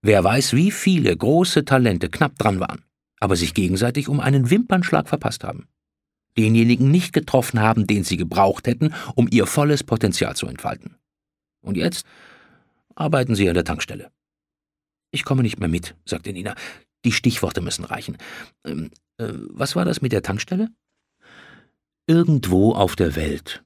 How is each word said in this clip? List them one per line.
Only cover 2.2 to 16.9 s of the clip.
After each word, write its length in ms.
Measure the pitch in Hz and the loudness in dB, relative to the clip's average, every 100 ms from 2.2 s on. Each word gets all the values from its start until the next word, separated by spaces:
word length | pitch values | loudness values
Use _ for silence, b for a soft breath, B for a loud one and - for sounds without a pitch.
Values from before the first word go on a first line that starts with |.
| 147 - | -2 0
dran 200 | 113 95 | 0 0
waren, 240 | 90 - _ _ _ _ | -4 -8 _ _ _ _
aber 160 | 101 90 | 0 0
sich 180 | 82 | 0
gegenseitig 560 | 92 92 92 120 135 139 | 0 0 0 0 -2 -2
um 100 | 143 | -2
einen 300 | 147 139 123 | 2 2 4
Wimpernschlag 580 | 190 240 185 175 165 - | 2 2 0 2 0 0
verpasst 360 | - - - | -4 -4 -6
haben. 240 | - - - _ _ _ _ _ _ - | -10 -12 -16 _ _ _ _ _ _ 0
Denjenigen 540 | 110 113 113 120 135 | 4 4 4 4 4
nicht 240 | 170 175 | 4 2
getroffen 460 | 165 - 131 123 113 | -2 2 0 2 2
haben, 260 | 107 110 98 | 2 2 2
den 180 | 104 | 0
sie 140 | 90 87 | 0 -4
gebraucht 480 | 85 87 98 - - | -2 2 2 2 -2
hätten, 300 | 120 156 B B | 0 -2 B B
um 140 | - 120 | 0 2
ihr 160 | 113 95 | 4 2
volles 380 | - 147 147 | 2 2 0
Potenzial 520 | - 113 107 - - - | 0 0 0 0 -4 -4
zu 120 | - | -8
entfalten. 480 | - - - - _ _ _ _ _ _ _ | -8 -10 -10 -14 _ _ _ _ _ _ _
Und 160 | - 196 | -8 -4
jetzt 300 | 170 175 b b b b b b b b b - | -4 -6 b b b b b b b b b -6
arbeiten 400 | 151 151 123 107 | 0 0 0 2
sie 120 | 98 | 2
an 60 | |
der 120 | 85 82 | 2 0
Tankstelle. 440 | 78 - - - _ _ _ _ _ _ _ _ _ _ | -4 -8 -12 -16 _ _ _ _ _ _ _ _ _ _
„Ich 140 | 147 - | -10 -2
komme 160 | 131 | 0
nicht 180 | 117 - | 0 -2
mehr 100 | 90 | -4
mit“, 260 | 85 87 - - | -4 -6 -20 -10
sagte 260 | 82 - | -10 -10
Nina. 220 | 92 92 - B B B | -10 -10 -12 B B B